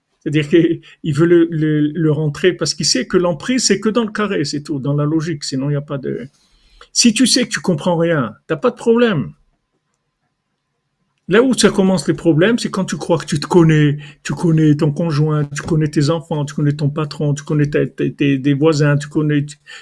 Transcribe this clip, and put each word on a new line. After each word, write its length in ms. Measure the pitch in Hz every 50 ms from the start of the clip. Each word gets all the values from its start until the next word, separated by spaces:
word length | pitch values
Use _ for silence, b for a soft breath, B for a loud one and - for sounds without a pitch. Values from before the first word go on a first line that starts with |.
| _ _ _ _
c'est-à-dire 300 | - 156 143 156 147 -
qu'il 680 | 180 170 165 165 165 - - - - _ - 165 135
veut 120 | 135 175
le, 200 | 170 175 170 165 170
le, 420 | 170 151 156 156 151 151 147 147 147
le 180 | - 156 156
rentrer 400 | 147 156 156 151 143 - - 185
parce 220 | 165 - 165 147 -
qu'il 120 | - 151
sait 200 | - - 254 240
que 100 | - -
l'emprise 480 | 185 175 175 175 - - - 254 262 -
c'est 140 | - 202 202
que 100 | - 220
dans 160 | 202 240 226
le 60 | 214
carré, 340 | 214 - 214 196 196 175 143
c'est 180 | 143 - 143
tout, 180 | 147 - 156 135
dans 140 | 120 143 143
la 100 | 147 147
logique, 400 | 147 160 160 151 175 160 147 -
sinon 260 | - 139 131 135 147
il 40 | 143
y 20 |
a 40 | 143
pas 180 | 147 - 143 135
de. 280 | 123 - 135 - - - b b b b b b b b b b b b
Si 220 | - - - 240 208
tu 120 | 254 262
sais 180 | - - 262 240
que 60 | -
tu 100 | - -
comprends 360 | - - 175 143 - 185 175
rien, 380 | 165 165 170 165 147 123 104 - - _ -
t'as 80 | 160
pas 140 | 147 - 247
de 60 | 240
problème. 560 | - - 233 226 233 247 226 196 139 98 147 - _ _ _ _ _ _ _ _ _ _ _ _ _ _ _ _ _ _ _ _ _ _ _ _ _ _ _ _ _ _ _ _ _ _ _ _ _ _ -
Là 120 | 175 220 262
où 100 | 269 240
ça 160 | - - 196
commence 380 | - 208 190 190 190 175 - -
les 60 | 160
problèmes, 440 | - - 170 156 147 175 220 240 233
c'est 120 | - -
quand 140 | - 196 180
tu 120 | - -
crois 220 | 156 - - 175 151
que 80 | -
tu 120 | - 180 143
te 80 | -
connais, 520 | - - 180 165 160 156 151 151 147 143 147 B B B B -
tu 100 | - 147
connais 400 | - - 170 160 156 156 151 147
ton 160 | 147 165 151
conjoint, 540 | 147 - 175 170 147 143 151 156 151 151 147
tu 180 | 143 143 147
connais 240 | - - 170 156 156
tes 240 | 151 - 160 143 147
enfants, 340 | 165 165 160 - 165 151 143
tu 100 | 147 -
connais 180 | - 151 147
ton 180 | 147 151 151 139
patron, 420 | 147 160 151 147 - - 156 147 143
tu 100 | 143 -
connais 260 | - 160 151 147 147
ta, 160 | 147 147 139
ta, 240 | 127 - - 143 139
tes, 280 | - - 151 143 139 135
des 160 | 127 147 143
voisins, 420 | 135 151 160 156 143 151 147 143
tu 120 | 143 147 -
connais, 360 | - 160 151 151 147 143 147
tu, 120 | 147 - - B B B B